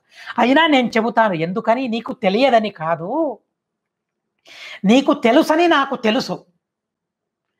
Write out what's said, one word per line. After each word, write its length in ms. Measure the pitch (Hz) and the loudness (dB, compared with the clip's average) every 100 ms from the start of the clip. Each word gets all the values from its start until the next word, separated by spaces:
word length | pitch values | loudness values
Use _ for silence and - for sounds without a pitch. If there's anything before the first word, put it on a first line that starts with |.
| _ - - - | _ -20 -10 -2
అయినా 280 | 233 277 330 | 2 4 4
నేను 220 | 277 247 | 2 2
చెబుతాను. 460 | 226 226 226 220 | -2 -2 0 0
ఎందుకని? 540 | 170 165 190 220 233 269 | 0 -4 -4 -2 -2 -2
నీకు 240 | 226 - | -6 -8
తెలియదని 580 | 254 190 202 269 240 214 | -6 -2 0 2 2 0
కాదు, 680 | - 160 165 170 277 311 214 _ _ _ _ _ _ _ _ _ _ _ - - - | -6 -6 -6 -6 -6 -6 -8 _ _ _ _ _ _ _ _ _ _ _ -20 -20 -4
నీకు 280 | 196 247 269 | 2 4 4
తెలుసని 560 | 302 226 254 311 320 349 | 0 2 2 2 2 2
నాకు 280 | 311 269 247 | 2 0 -4
తెలుసు. 480 | 220 240 - 170 - _ _ _ _ _ _ _ _ _ _ _ | -2 -2 -4 -10 -14 _ _ _ _ _ _ _ _ _ _ _